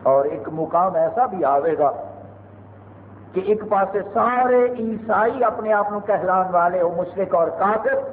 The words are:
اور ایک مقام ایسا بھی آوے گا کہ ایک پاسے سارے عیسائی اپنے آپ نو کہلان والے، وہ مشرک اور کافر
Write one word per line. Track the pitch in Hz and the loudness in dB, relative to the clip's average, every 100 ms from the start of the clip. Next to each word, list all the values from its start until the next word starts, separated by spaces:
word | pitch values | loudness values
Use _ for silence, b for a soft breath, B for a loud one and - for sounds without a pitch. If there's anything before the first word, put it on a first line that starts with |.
اور | 131 135 143 | 4 4 2
ایک | 156 156 | -4 -8
مقام | 156 160 165 190 170 | -6 -2 0 0 2
ایسا | 160 - 254 | -2 0 -2
بھی | 208 143 | 0 0
آوے | 143 160 151 | 2 0 2
گا | 143 120 - - - - - - - - - - - - - | 0 0 -10 -16 -20 -20 -20 -20 -20 -20 -20 -20 -20 -20 -8
کہ | 185 190 | -6 -2
ایک | 214 208 | -2 0
پاسے | 202 190 202 190 | 0 0 -2 -4
سارے | 226 220 247 247 247 247 240 | 0 0 2 2 4 2 0
عیسائی | 220 214 - 196 226 269 | -6 -6 -2 2 2 2
اپنے | 226 208 214 | -2 0 0
آپ | 214 208 | 0 0
نو | 208 | -4
کہلان | 202 196 175 185 185 | -2 -2 2 0 2
والے، | 175 175 180 | 2 2 2
وہ | 175 170 | 0 -2
مشرک | 175 190 185 180 | -6 -4 0 2
اور | 165 | 0
کافر | - 190 220 226 269 - | 0 0 0 0 -2 -4